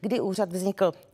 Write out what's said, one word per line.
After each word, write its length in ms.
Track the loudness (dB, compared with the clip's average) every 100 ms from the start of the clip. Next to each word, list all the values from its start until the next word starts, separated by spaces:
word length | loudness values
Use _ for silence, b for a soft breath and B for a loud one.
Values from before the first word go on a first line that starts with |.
kdy 200 | 0 0
úřad 320 | 0 0 -2
vznikl. 400 | 0 -2 2 0 0 -14